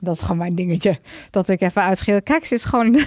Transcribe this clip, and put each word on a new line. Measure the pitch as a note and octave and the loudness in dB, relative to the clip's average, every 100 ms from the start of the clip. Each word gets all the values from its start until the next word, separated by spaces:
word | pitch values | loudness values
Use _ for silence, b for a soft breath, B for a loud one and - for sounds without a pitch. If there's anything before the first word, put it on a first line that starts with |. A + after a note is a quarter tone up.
dat | F3+ | -6
is | E3 | -4
gewoon | - E3+ | -2 -2
mijn | F3 | -2
dingetje. | F3 F3+ E3+ G3+ D3 B B B | -4 -2 0 0 0 B B B
Dat | G3+ F3+ | -2 0
ik | F#3 | 0
even | F3+ G3+ | 0 0
uitschreeuw, | F#3 F#3 - G3+ | 2 0 2 0
"Kijk, | - D#4 | 2 -2
ze | D#4+ | 0
is | A#3+ | -2
gewoon | - B3 A3+ C4 | 0 2 4 4